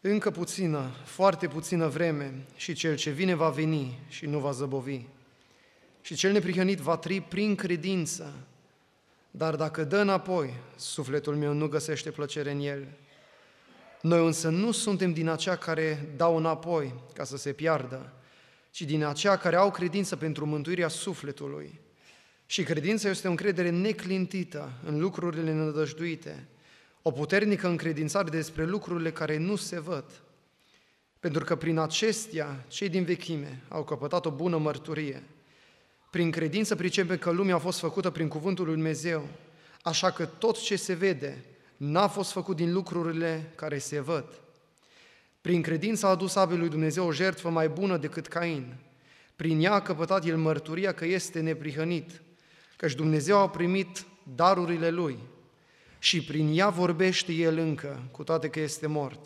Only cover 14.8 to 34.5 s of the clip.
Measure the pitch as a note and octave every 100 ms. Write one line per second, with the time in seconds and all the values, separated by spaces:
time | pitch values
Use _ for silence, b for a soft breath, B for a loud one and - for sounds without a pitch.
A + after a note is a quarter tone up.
14.8 | - F#3+ F#3 D#3+ D#3+ D#3+ F#3+ F3 - D#3+
15.8 | D#3+ D3+ C#3+ C3+ E3+ E3 D#3+ D#3+ E3 E3
16.8 | C#3 B2 - - C#3+ C3+ C#3+ C3+ D#3 D3+
17.8 | B2+ C3 - - b b b b b -
18.8 | D3+ D#3 D3+ D3 G3+ F#3+ F3+ F3 G3 F#3
19.8 | F3 F#3 F#3 C3+ D#3 C#3+ D3+ D3+ C#3+ F3
20.8 | E3 - - D#3 C#3+ C#3 G2+ C#2+ D2 -
21.8 | - b b b b b _ - D3+ D#3
22.8 | D3+ A3 G#3 F#3 F#3+ E3+ G3+ F3+ F3 E3+
23.8 | G3+ G#3 F3 F#3+ F3+ F#3+ E3+ D3 C#3+ B2+
24.8 | E3 D3+ F3+ F#3 F3 D#3+ D#3+ D#3 D#3 D3+
25.8 | D3+ D#3 E3+ D#3 - D2+ - b b b
26.8 | b b E3 C3 D3 G3 G#3 G3+ F3+ E3+
27.8 | E3 D3+ D#3 G3+ E3+ D#3+ D#3 - D#3+ G#3
28.8 | F#3 F3 E3 D#3+ D#3 D3+ F3 G#3 - F3
29.8 | D#3 D#3 - - - _ _ b b b
30.8 | b b b _ F3 D3+ D3+ E3 D#3+ D#3+
31.8 | D#3 D#3+ A3 G#3+ - D#3+ D3 C#3 B2 -
32.8 | G3+ F3+ F3 F3 - D#3 C#3+ C3 - D#3
33.8 | C#3+ C3 C#3+ F3 E3+ C#3 F3